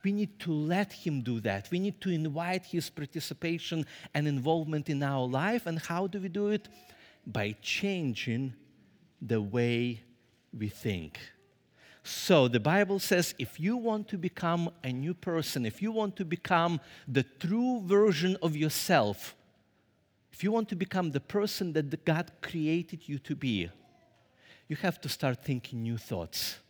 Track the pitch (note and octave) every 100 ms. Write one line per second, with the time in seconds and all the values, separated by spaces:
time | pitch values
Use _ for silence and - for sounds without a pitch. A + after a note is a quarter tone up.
0 | G3 G#3 G#3 - E3+ D3+ D3+ F3+ G3+ -
1 | - C#3+ A#2+ A#2 G#2+ G2 G2 F3 G3+ -
2 | G3 E3+ D#3 D3 E3+ F#3 F#3 F3 - -
3 | D3 D#3+ - C#3 E3+ E3+ - E3 D3 -
4 | - D3 D3+ C#3 B2+ E3 D#3 D3+ C#3+ C#3
5 | C#3 C#3 B2+ B2+ F#3 A#3 F3 E3 - E3+
6 | G3 G3 F#3 F3+ G#3 G#3 - - - -
7 | - - - G#2+ G#2 G#2+ - - G3+ F#3+
8 | D3 A2 - A#2+ C3+ A#2 - _ - _
9 | _ _ G#2+ A2+ G2+ B2 A#2+ A#2 A#2+ A2+
10 | - _ _ _ _ A2+ G#2+ - A2+ F#2
11 | D#2 - - - _ _ _ _ - -
12 | - - - E3+ B2+ A#2+ G#2 F#3 G3 G3
13 | - F3+ E3 - A#2+ - E3+ B3 A3+ G#3+
14 | G#3 G3 F3 - E3+ E3+ E3+ - C3 B2+
15 | D3 F3 - E3 D3 C#3+ A2+ - G#3 A3
16 | G#3+ G3 F3 E3 - F3+ E3+ E3 - -
17 | - C3 B2+ - E3+ A3 B3 B3 F3+ G3+
18 | G#3+ D3+ F3+ F#3+ E3 D3 D#3 - - E3
19 | G#2 G2+ - - _ _ _ _ _ _
20 | _ _ _ - F#3+ A3+ A3 F3 F#3 F#3
21 | F3 C#3 - G#3 G#3 - F3+ D#3 C#3+ D#3+
22 | - D#3+ F3 - - E3+ D3+ E3 E3+ E3
23 | - C#3+ - C#3+ C#3 G#2 E2+ - - _
24 | _ _ _ _ - - _ D3+ F#3 -
25 | - - C#3 B2 - B2+ - A#2+ A2+ A2+
26 | - F#2+ E2 - - -